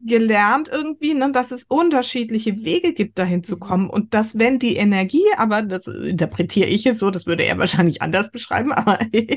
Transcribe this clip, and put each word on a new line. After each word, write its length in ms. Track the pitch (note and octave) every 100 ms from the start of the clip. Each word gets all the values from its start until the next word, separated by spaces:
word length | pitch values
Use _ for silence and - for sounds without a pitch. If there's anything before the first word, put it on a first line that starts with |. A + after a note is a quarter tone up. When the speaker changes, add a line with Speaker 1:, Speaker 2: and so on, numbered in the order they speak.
| A#3
Speaker 1:
gelernt 640 | A#3 A3+ G#3 G3+ C4+ D#4
irgendwie, 420 | D#4 D#4 D4+ D4+
ne, 180 | D4 C#4
dass 200 | C4 A#3+
es 120 | B3
unterschiedliche 1000 | - C#4+ F4 C#4 B3 B3+ A3+ A3 A3 G3+
Wege 300 | A3 F4+ F4
gibt, 260 | E4 G3 -
dahin 240 | F3+ F3+
zu 120 | F3 F3
Speaker 2:
Mhm. 40 |
Speaker 1:
kommen 300 | G3+ F#3+ F#3+
und 240 | G#3 A3
dass, 240 | G#3+ A3 A3
wenn 200 | A#3 C4
die 160 | A#3+ -
Energie, 500 | G#3 G3 F#3+ D4+ G#4 -
aber 240 | A3 G#3+
das 260 | G#3+ F#3 -
interpretiere 800 | G1+ D3 E3+ D#3+ - - G#3 F3
ich 140 | G#3
jetzt 160 | C4 A3
so, 120 | G3
das 140 | F#3 E3+
würde 180 | E3+
er 140 | E3 F3+
wahrscheinlich 440 | F#3 - E3+ D#3
anders 300 | D#3 F#3 A3
beschreiben, 400 | A#3 - G3 C4
<laughs> 20 |
aber, 260 | - A3 - A3 A3 A3+